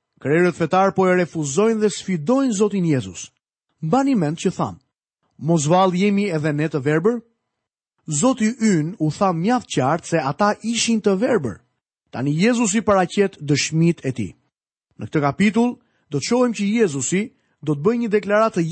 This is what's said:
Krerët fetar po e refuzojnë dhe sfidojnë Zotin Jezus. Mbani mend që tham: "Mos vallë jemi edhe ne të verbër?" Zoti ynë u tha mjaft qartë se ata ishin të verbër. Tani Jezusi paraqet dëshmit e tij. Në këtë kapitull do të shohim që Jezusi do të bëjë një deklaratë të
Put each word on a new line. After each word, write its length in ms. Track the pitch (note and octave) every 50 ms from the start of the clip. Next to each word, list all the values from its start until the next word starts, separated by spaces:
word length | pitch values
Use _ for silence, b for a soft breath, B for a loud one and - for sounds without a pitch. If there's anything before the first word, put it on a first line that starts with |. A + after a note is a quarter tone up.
| _ _ _ _
Krerët 360 | - C3+ D3+ E3+ F3+ F3+ -
fetar 360 | - E3 - F#3 F#3 G3 G3
po 160 | F#3+ F#3+ F#3+ F#3
e 80 | F3+
refuzojnë 640 | F3+ F3 - - E3 D3+ C#3 C3+ F3+ G#3+ A3+ A3+ G#3+
dhe 100 | G#3+ G#3
sfidojnë 600 | - - - - F#3 D#3+ C#3+ F#3 B3+ C4+ C#4 B3+
Zotin 320 | G#3 F#3 G#3+ G#3 F#3+ G3 F3
Jezus. 480 | D#3+ C#3+ B2+ F#2+ F#2+ F2 - - - _ _ _ _ _ _ _ _ _ _
Mbani 340 | D#3+ D#3 A#3 C4 C#4 C#4+ C4+
mend 200 | G3+ D3+ D3 E3+
që 160 | - - F#3
tham: 260 | - - D#3 G#2 F2+ - _ _ _ _ _ _ _ _ _ _ _ -
"Mos 280 | B2+ D#3 E3+ D#3+ C3+ D3+
vallë 280 | F3 F3+ F#3+ F#3+ F3
jemi 320 | F3+ G3+ G#3 G3+ G3+ G#3 G3+
edhe 240 | E3 D3+ C#3+ D#3+
ne 160 | D3 D3 D#3 D#3+
të 120 | - D3 B2+
verbër?" 360 | D3 D3+ D#3+ E3 A3+ B3 A3+ - _ _ _ _ _ _ _ _ _ _ _ _ _ _ _ _
Zoti 460 | - D3+ D3 G3 C4 C4 C4 G#3+ G#3+ B3 -
ynë 360 | A3 G#3+ F#3+ D#3 D3 E3 F#3+ -
u 120 | D#3 D3+
tha 220 | - - G3+ F#3+
mjaft 360 | F3 D#3+ E3+ A3+ B3+ A#3+ - -
qartë 380 | - D3 B2+ C3+ D#3+ E3+ -
se 120 | - E3 D#3+
ata 360 | C3+ C#3 D3 - G#3 G#3 G#3 -
ishin 380 | - A3+ A#3 G#3+ - A3+ A3+ G#3+
të 160 | - G#3 F#3+
verbër. 440 | F#3 A#3 D4 B3 F#3+ C3+ A2 F2+ - _ _ _ _ _ _ _ _ _ _
Tani 220 | - A2 C3 C#3+
Jezusi 480 | D3 D#3+ G3 A#3 B3 A3+ B3 F#3+ F#3+ A3+
paraqet 560 | - G#3+ G3+ F#3+ F3+ E3+ - G3+ G3 F#3+ - -
dëshmit 600 | D3 C#3 D3 C3 - - D#3 D#3+ E3 E3+ E3 - -
e 80 | C3+
tij. 200 | A#2+ - G2+ E2 - _ _ _ _ _ _ _ _ _ _ _ _ -
Në 100 | - -
këtë 120 | - D#3
kapitull 560 | C#3+ C#3 C3+ - G3 G#3+ F3+ - D#3+ D#3+ - - _ _ _ _ _ _
do 100 | C#3+ C#3
të 60 | -
shohim 300 | - A#3 B3+ B3 B3 G3+
që 100 | - G3+ G3 G#3+ A#3+
Jezusi 440 | A3 E3+ C3+ C#3 B2 - F3 F#3+ G#3+ - - _ _ _ _ _
do 140 | D3 D3 D3+
të 80 | C#3+ D3
bëjë 160 | G#3+ A#3+ A#3
një 80 | A#3+ G#3+
deklaratë 480 | G3+ G#3 - G3 G#3 G#3+ A3+ A3+ -
të 100 | F3+ E3+ D#3+